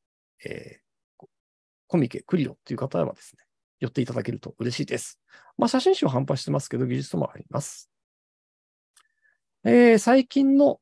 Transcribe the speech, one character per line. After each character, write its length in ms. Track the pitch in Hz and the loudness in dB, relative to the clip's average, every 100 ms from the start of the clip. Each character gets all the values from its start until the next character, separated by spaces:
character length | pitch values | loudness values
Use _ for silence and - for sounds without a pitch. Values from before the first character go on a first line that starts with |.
| _ _ _ _ | _ _ _ _
え 360 | - - - - _ _ _ _ | -16 -16 -16 -20 _ _ _ _
ー、 60 | - _ _ _ _ _ _ | -20 _ _ _ _ _ _
コ 100 | 175 | 0
ミ 120 | 123 | 0
ケ、 120 | - | -4
ク 160 | - 185 | -4 -2
リ 100 | 139 | -2
オ 60 | |
っ 40 | - | -6
て 100 | - | -12
い 20 | 123 | -8
う 20 | |
方 260 | 135 - | -6 -4
は 100 | - | -4
で 80 | - | -6
す 140 | - _ | -20 _
ね、 80 | _ _ _ _ | _ _ _ _
寄 100 | 123 | -8
っ 20 | |
て 100 | - | -4
い 40 | 120 | -4
た 80 | |
だ 100 | 120 | -4
け 80 | 104 | -6
る 80 | 117 | -8
と 160 | - - | -12 -8
嬉 160 | 120 123 | -8 -6
し 40 | |
い 40 | 135 | -6
で 120 | 120 | -6
す。 220 | - - _ - _ - | -8 -16 _ -20 _ -2
ま 80 | 240 | 0
あ、 20 | |
写 120 | 262 | 2
真 160 | 381 381 | 2 2
集 100 | - | 0
を 40 | |
頒 160 | 123 135 | -2 -2
布 120 | 139 | -4
し 60 | - | -2
て 60 | |
ま 80 | 143 | -4
す 100 | - | -4
け 80 | 123 | -6
ど、 80 | 127 | -4
技 120 | 127 | -4
術 120 | 143 | -4
書 60 | 170 | -6
も 140 | 143 | -6
あ 60 | - | -8
り 80 | - | -10
ま 120 | 143 | -10
す。 280 | - - - _ _ _ _ _ _ _ _ _ _ _ _ _ _ _ _ _ | -8 -14 -20 _ _ _ _ _ _ _ _ _ _ _ _ _ _ _ _ _
え 320 | 214 240 240 226 | 2 6 8 6
ー、 20 | |
最 300 | 233 262 254 | 6 2 4
近 300 | 277 269 277 | 2 4 4
の 220 | 285 - | 4 2